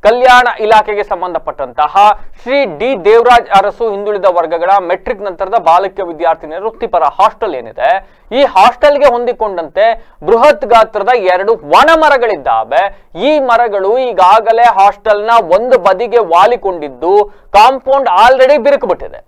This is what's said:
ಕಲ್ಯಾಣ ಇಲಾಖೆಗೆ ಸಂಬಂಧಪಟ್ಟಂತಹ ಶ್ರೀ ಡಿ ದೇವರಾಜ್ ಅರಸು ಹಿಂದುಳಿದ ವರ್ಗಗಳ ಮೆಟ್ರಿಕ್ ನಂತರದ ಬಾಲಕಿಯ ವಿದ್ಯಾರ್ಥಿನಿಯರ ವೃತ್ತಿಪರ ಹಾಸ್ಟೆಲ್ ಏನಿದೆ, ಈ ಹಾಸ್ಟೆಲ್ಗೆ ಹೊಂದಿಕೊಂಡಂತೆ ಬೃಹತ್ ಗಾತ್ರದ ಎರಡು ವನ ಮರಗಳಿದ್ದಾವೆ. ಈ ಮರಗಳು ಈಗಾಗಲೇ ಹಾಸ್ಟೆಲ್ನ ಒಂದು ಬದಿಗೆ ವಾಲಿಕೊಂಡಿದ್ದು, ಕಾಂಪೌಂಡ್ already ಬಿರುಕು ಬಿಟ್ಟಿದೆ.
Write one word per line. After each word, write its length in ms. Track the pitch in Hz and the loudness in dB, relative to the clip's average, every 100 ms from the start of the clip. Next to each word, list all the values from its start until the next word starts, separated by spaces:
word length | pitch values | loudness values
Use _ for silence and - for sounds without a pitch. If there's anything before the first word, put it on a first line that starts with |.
ಕಲ್ಯಾಣ 480 | 202 247 254 247 247 - | 0 2 4 4 2 -4
ಇಲಾಖೆಗೆ 420 | 214 220 214 208 | 0 0 0 -6
ಸಂಬಂಧಪಟ್ಟಂತಹ 1160 | 202 190 180 160 - 143 131 120 - 196 208 202 - - | -6 -6 -6 -8 -10 -10 -10 -4 -2 2 2 2 -6 -14
ಶ್ರೀ 220 | 240 277 | -6 -4
ಡಿ 400 | 254 147 233 262 | -4 -6 -6 -2
ದೇವರಾಜ್ 440 | 180 226 233 240 - | 2 2 4 2 2
ಅರಸು 420 | 196 202 - 233 | 0 0 -4 -6
ಹಿಂದುಳಿದ 340 | 202 202 208 | -6 -6 -2
ವರ್ಗಗಳ 460 | 185 175 160 165 175 196 | 0 0 -4 -4 0 -2
ಮೆಟ್ರಿಕ್ 420 | 175 185 - 202 | -2 -6 -6 -10
ನಂತರದ 320 | 202 175 190 214 | -10 -8 -4 -2
ಬಾಲಕಿಯ 460 | 165 175 190 196 | 2 2 0 -8
ವಿದ್ಯಾರ್ಥಿನಿಯರ 580 | 180 156 165 165 156 165 | -12 -4 -4 -4 -8 -10
ವೃತ್ತಿಪರ 400 | 214 220 - 180 | -10 -10 -6 -2
ಹಾಸ್ಟೆಲ್ 520 | 151 - 190 - 214 | -2 0 -2 -2 -8
ಏನಿದೆ, 540 | 139 117 107 131 190 - _ _ | -8 -12 -4 -2 -2 -6 _ _
ಈ 100 | 240 | -2
ಹಾಸ್ಟೆಲ್ಗೆ 640 | 277 190 214 - 294 285 285 | 0 2 2 2 0 2 2
ಹೊಂದಿಕೊಂಡಂತೆ 1040 | 240 240 240 220 180 156 - 220 226 - _ | 0 -4 -6 -6 -6 -8 -2 -2 -2 -10 _
ಬೃಹತ್ 420 | 151 226 285 285 254 | -2 2 2 2 2
ಗಾತ್ರದ 420 | 233 220 214 208 | 2 2 -2 -2
ಎರಡು 400 | 247 180 180 202 | 0 0 0 0
ವನ 360 | 226 151 175 285 | -4 0 2 4
ಮರಗಳಿದ್ದಾವೆ. 1120 | 330 311 277 233 180 131 113 110 143 196 - _ 165 | 2 2 2 0 -4 -2 -4 -2 -2 -2 -8 _ -6
ಈ 200 | 247 302 | -2 0
ಮರಗಳು 600 | 262 233 240 202 190 240 | 0 0 0 -2 -2 -2
ಈಗಾಗಲೇ 640 | 254 185 240 220 226 226 | -4 0 2 2 2 2
ಹಾಸ್ಟೆಲ್ನ 680 | 240 233 196 202 220 208 214 233 | 2 4 2 0 -2 -2 2 0
ಒಂದು 380 | 165 185 247 254 | 2 0 2 2
ಬದಿಗೆ 400 | 202 190 233 233 | 2 -2 0 -2
ವಾಲಿಕೊಂಡಿದ್ದು, 1160 | 190 170 208 240 196 175 147 123 160 202 202 - _ | 0 2 2 0 -4 -8 -12 -6 0 0 0 -8 _
ಕಾಂಪೌಂಡ್ 560 | 196 226 269 262 277 254 | 4 4 2 -2 -2 0
already 540 | 180 233 262 262 294 | 2 2 4 2 2
ಬಿರುಕು 240 | 233 285 208 | 2 -2 -2
ಬಿಟ್ಟಿದೆ. 320 | 175 104 65 | -6 -8 -18